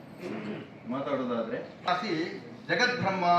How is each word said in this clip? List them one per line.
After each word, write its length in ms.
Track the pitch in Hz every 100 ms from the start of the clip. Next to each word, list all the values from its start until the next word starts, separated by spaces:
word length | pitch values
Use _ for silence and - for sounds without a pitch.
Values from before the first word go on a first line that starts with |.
| - - 175 214 208 - - - 220
ಮಾತಾಡೋದಾದ್ರೆ, 680 | 135 143 131 123 117 113 -
"ಅಸಿ 840 | - - - - 220 160 185 196 - - -
ಜಗದ್ಬ್ರಹ್ಮ 560 | - 247 240 185 190 175